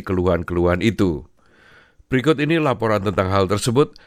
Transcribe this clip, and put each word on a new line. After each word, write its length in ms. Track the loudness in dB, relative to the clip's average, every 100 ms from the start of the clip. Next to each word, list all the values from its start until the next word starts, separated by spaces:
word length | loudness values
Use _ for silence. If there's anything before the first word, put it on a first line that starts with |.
| -2
keluhan-keluhan 720 | 0 0 0 -2 0 2 2
itu. 480 | 0 0 0 -2 -10 _ _ _ -20 -20 _ _ _
Berikut 320 | 0 0 0
ini 160 | 0 0
laporan 480 | 0 0 0 0
tentang 320 | -2 -2 0 0
hal 160 | 0
tersebut 400 | 0 0 0 0 -4